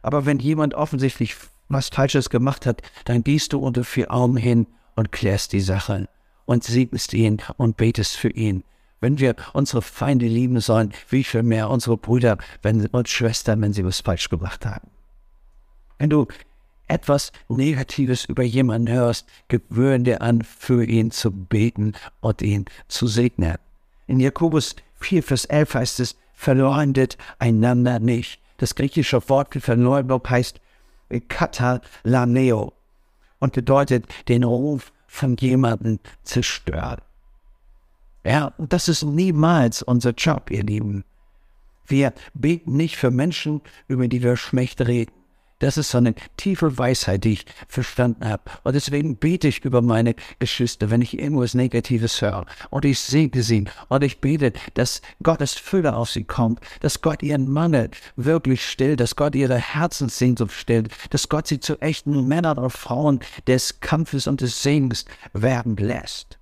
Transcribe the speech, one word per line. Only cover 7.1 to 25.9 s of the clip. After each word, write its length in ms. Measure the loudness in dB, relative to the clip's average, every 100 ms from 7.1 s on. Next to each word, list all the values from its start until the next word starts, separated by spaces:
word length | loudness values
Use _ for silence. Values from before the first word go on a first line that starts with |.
ihn 260 | 2 2 2 -4 -2
und 200 | 0 2
betest 400 | 0 2 -4 -2
für 140 | -4
ihn. 320 | -2 -2 -2 -6 _ _ _
Wenn 200 | -2 2
wir 160 | 2 0 -4
unsere 300 | -2 0 -2
Feinde 420 | -4 -4 0 2 2
lieben 340 | 0 2 0
sollen, 320 | 2 2 2 -4 -2
wie 140 | -2
viel 200 | 0 0
mehr 260 | 2 0 0
unsere 280 | -2 0 -2
Brüder 420 | 0 2 4 2 -4 -6
wenn, 240 | 0 0 0
und 220 | -2 -2
Schwestern, 520 | -2 -2 -2 0 0
wenn 120 | 0
sie 120 | 0 -2
was 140 | -2
falsch 280 | -2 -4 -4
gemacht 380 | -4 -6 -8 -8
haben. 240 | -8 -16 _ _ -20 _ _ -20 -20 _ -20 _ _
Wenn 120 | 2
du 180 | 2 2 -4 -20 _ _ _ -4
etwas 440 | -4 2 0 0 -12 -6
Negatives 760 | 0 2 0 -4 -2 0 0 -2
über 180 | -2
jemanden 500 | 0 2 2 2 0
hörst, 340 | 2 2 0 -8 -20 _
gewöhn 560 | -4 -2 0 4 4
dir 180 | 2 0
an, 220 | 2 0
für 400 | 0 -12 0 2
ihn 280 | 4 2 2
zu 200 | 0 -4
beten 600 | -4 -2 2 2 0 -4 -4 -16 _
und 200 | -4 -2
ihn 240 | -2 -2 -4 -14 -12
zu 200 | -4 -2
segnen. 500 | 2 0 0 -2 -4 _ _ _ _ -2
In 120 | 2
Jakobus 560 | 2 2 0 2 -2 -10 _ _
vier, 240 | -2 0
Vers 220 | 0 -2 0
elf 280 | 0 0
heißt 260 | 0 -4